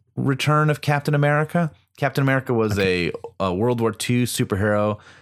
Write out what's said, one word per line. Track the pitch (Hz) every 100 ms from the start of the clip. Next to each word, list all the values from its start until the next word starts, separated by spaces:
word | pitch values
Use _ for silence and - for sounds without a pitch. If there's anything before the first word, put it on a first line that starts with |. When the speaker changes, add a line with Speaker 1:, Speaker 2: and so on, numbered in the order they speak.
| _ -
Speaker 1:
return | 127 135 - 151 151
of | 147
Captain | - 147 143
America. | 151 147 147 151 175 160 - _ -
Captain | 143 143
America | 135 135 127
was | 120 110
Speaker 2:
Okay. | 101 95 90 85 - - -
Speaker 1:
a, |
a | 95
World | 90 117 123
War | 113
Two | 104 - 123
superhero | 120 - 127 98 107 104 104 101 - -